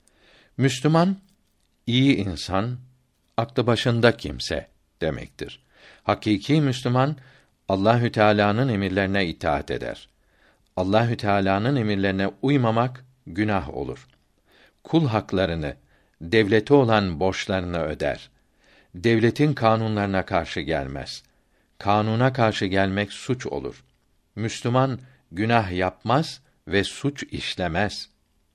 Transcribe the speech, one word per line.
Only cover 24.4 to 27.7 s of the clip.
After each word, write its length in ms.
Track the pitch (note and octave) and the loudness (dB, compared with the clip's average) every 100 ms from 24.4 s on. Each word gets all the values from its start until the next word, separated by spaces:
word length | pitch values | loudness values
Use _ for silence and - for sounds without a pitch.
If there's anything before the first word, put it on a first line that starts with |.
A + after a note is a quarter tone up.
| A2 - B2 B2 C3+ A#2 - _ _ | -8 -4 0 2 2 -2 -12 _ _
günah 400 | E2+ A2 A#2 F#2+ | -4 2 2 2
yapmaz 720 | F2+ F#2 - A2 C3 D#3+ - _ _ - | -2 -2 -4 0 0 0 -8 _ _ -2
ve 160 | F#2+ | 0
suç 400 | F#2 - G2+ - | 0 -2 -6 -6
işlemez. 840 | - C#2 - - F2 | -10 -10 -8 -4 -2